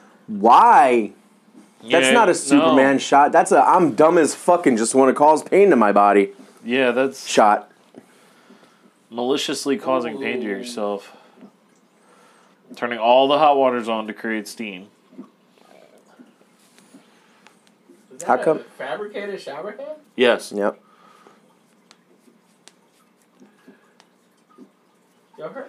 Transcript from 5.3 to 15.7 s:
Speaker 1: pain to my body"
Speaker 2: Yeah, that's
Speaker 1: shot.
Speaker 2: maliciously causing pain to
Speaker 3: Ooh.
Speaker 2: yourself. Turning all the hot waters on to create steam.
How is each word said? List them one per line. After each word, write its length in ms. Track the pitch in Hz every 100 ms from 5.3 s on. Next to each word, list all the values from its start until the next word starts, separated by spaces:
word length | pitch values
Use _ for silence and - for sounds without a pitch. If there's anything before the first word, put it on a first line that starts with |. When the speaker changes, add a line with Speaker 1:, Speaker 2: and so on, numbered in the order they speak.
| 151
Speaker 1:
pain 260 | - 185 202
to 60 | 135
my 160 | 104
body" 420 | 101 101 104 98 - - _
Speaker 2:
Yeah, 280 | 113 127 127
that's 360 | 120 135 - -
Speaker 1:
shot. 440 | - 107 104 - _ _ - - _ _ _ _ _ _ _ _ _ _
Speaker 2:
maliciously 680 | 113 123 143 - 139 143 131
causing 400 | 131 131 120 107
pain 220 | 117 123
to 60 | 107
Speaker 3:
Ooh. 20 |
Speaker 2:
yourself. 680 | 98 98 - 104 101 - - _ _ - _ _ _ _ _ _ _ _ _ _ _ _ -
Turning 220 | 120 117
all 300 | 113 127 135
the 100 | 147
hot 180 | 151 139
waters 320 | 131 120 110
on 200 | 110 107
to 60 |
create 340 | 107 113 110 101
steam. 400 | - 107 90 104 _ _ - - _ _ _ _